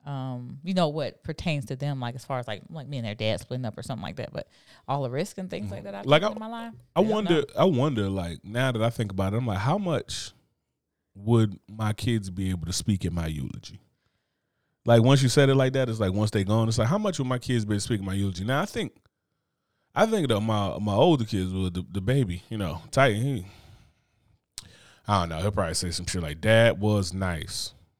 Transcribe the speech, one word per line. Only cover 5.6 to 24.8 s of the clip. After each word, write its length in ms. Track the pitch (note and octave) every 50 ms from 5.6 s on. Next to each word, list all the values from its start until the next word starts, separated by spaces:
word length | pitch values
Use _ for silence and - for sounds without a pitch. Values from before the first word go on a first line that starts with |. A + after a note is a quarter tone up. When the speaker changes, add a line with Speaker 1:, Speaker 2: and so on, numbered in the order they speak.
| G#3 G3+
Speaker 1:
like 100 | G3 G3+
Speaker 2:
Mm-hmm. 40 | -
Speaker 1:
that 80 | G3+ G3+
I've 100 | G3 G3+
Speaker 2:
Like, 160 | C3 C#3+ D#3
Speaker 1:
taken 180 | F#3 G#3+ A3 A3
Speaker 2:
I, 40 | A3
Speaker 1:
in 60 | A3
my 60 | A#3 A#3 A#3
life, 80 | A#3 A3+ - - _ _
Speaker 2:
I 40 | E3
Speaker 1:
they 20 | G3
don't 60 | A3 G#3+
Speaker 2:
wonder, 200 | G#3+ G#3+ E3+ E3+ D#3
Speaker 1:
know. 40 | - - - -
Speaker 2:
I 60 | D#3
wonder, 440 | F#3+ D#3 A#2+ C3 D#3 C3+ A2 G2+ G2
like, 340 | G2 F#2+ F2 E2+ E2 - -
now 280 | F#2+ G#2+ A#2+ C3 C3
that 80 | A#2+ A2
I 60 | A2 A#2
think 220 | A#2 - A2+ G2
about 240 | F#2+ F#2+ F#2+ F#2+ G2+
it, 20 |
I'm 100 | A#2 B2+
like, 120 | A#2+ G2+ F#2
how 180 | G2 C3 E3
much 560 | G#3+ G3+ F3 D#3 A#2+ - - - - - - _ _ _ _ _ _ _ _ _ _ _ _ _ _ _ _ _
would 420 | G2 G2+ A2 A#2+ A2+ A2+ G#2+ F#2+ - _ -
my 240 | G#2 A2 A2 G#2+
kids 380 | G#2+ - - B2+ A#2 A2+ G2 F#2+
be 180 | F2+ F#2 G2 F#2+
able 140 | F#2 F2 D#2
to 60 | E2
speak 320 | F2+ - - - G#2 F#2 -
in 80 | E2+
my 140 | E2+ F2 E2
eulogy? 540 | D#2+ D#2 D2 C2 - - - - - - - _ _ _ _ _ _ _ _ _ _ _ _ _ _ _ _ _ _ _ _ _
Like, 160 | A2+ A#2 A#2
once 200 | A2+ B2 C#3 C3+
you 60 | C3+ B2
said 220 | - D3 C#3+ C3+
it 60 | C3+
like 180 | C3+ C3 C3 C3
that, 140 | C3+ C3 A#2+
it's 100 | A2+ A2
like, 120 | G#2+ F#2
once 180 | F#2 G#2 G#2+ G#2
they 140 | - G#2+ G2
gone, 240 | F#2+ G#2+ A2+ A2+ A2
it's 100 | A2 A#2+
like, 100 | A2 A2+
how 80 | E3
much 220 | G#3+ G#3+ G#3 E3 -
would 100 | C3+ B2+
my 100 | B2+ A#2+
kids 260 | - - B2+ A#2+ G#2+
be 60 | G#2 G#2+
able 60 | G2+
to 40 | G#2
speak 140 | - B2 G#2
in 60 | F#2+
my 80 | F#2+ F#2+
eulogy? 300 | G2 G2+ G2 F2+ F2 F#2+
Now, 180 | A2+ C3 D3
I 20 | F#3+
think, 280 | G#3+ - A#3 G3+ C3 _ _ _ _ _ _ _ _ _ _ _ _ _ _ _ _ _ _ _ _ _
I 120 | C#3 G3+
think 220 | A3+ A3 G#3 D#3+ B2+
that 120 | A2+ G2
my, 380 | G#2+ A2+ G#2+ G#2 G2+ F#2+ - E2+
my 160 | G#2 G#2+ G2
older 300 | G#2 C#3 F3+ E3 C3+ A#2
kids 280 | G#2+ - G2 F#2 F#2
would, 220 | F#2 F#2+ F#2+ F#2 E2+
the, 100 | F#2 F2 -
the 100 | E2+ G2+
baby, 420 | F#2 G2+ B2+ C#3+ B2+ F#2 F2 F2 - _
you 80 | A2+
know, 240 | A2 G2 E2 - F2 - -
Titan, 300 | - C3+ C3+ C3 G2+ G#2
he, 240 | A#2+ C#3+ C#3 G#2 F2+ G2 - - - - - - - _ _ _ _ _ _ _ _ _ _ _ _ _ _ - - - - -